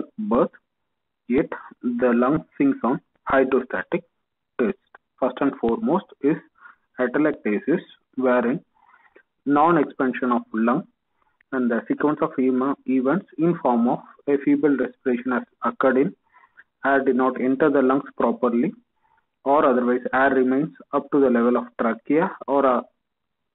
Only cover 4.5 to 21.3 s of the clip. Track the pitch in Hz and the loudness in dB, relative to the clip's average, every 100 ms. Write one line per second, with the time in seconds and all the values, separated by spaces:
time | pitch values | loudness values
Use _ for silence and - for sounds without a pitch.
4.5 | - 202 - _ - _ _ 131 - 139 | -4 -4 -4 _ -20 _ _ -6 -2 -4
5.5 | - 117 117 113 180 - - 139 165 - | -2 -2 -2 0 -2 -4 -4 -2 -2 -6
6.5 | _ - - _ - 127 147 156 147 110 | _ -20 -20 _ -6 -4 0 -2 -2 -4
7.5 | 101 - 160 - - _ - 127 123 120 | -4 -2 -2 -4 -20 _ -4 0 2 0
8.5 | 151 - _ _ _ _ _ _ _ - | -4 -8 _ _ _ _ _ _ _ 0
9.5 | 143 160 165 139 - 131 120 127 120 120 | 2 4 4 0 -2 -4 -2 -2 -2 -2
10.5 | 110 113 131 - _ _ _ _ _ _ | -2 0 0 -4 _ _ _ _ _ _
11.5 | 131 123 113 - 135 147 151 156 - 131 | -4 -2 -2 -4 -2 -2 -2 -4 -2 0
12.5 | 127 135 139 - 131 127 180 - - 165 | 0 -2 -4 -4 -2 0 -2 -4 -2 -2
13.5 | 170 165 120 120 147 - - - 143 147 | 0 0 2 0 -2 -8 -10 -2 0 2
14.5 | 143 147 131 127 - 135 120 127 123 120 | 2 2 0 -2 -4 -4 -4 -2 -6 -6
15.5 | _ - 120 135 127 160 - _ _ _ | _ -6 0 0 2 0 -4 _ _ _
16.5 | - _ _ 135 139 127 127 131 127 127 | -20 _ _ 0 2 2 2 0 0 -2
17.5 | 131 156 139 131 139 - - 117 113 123 | 2 2 4 2 0 -2 -2 -2 0 -2
18.5 | 117 165 - _ _ _ _ _ _ 131 | 0 -2 -6 _ _ _ _ _ _ 0
19.5 | 143 151 123 120 123 120 131 139 135 127 | 2 4 2 2 -2 -2 0 2 2 2
20.5 | 131 160 - - 143 - 147 135 | 0 -2 -8 -6 -6 0 2 4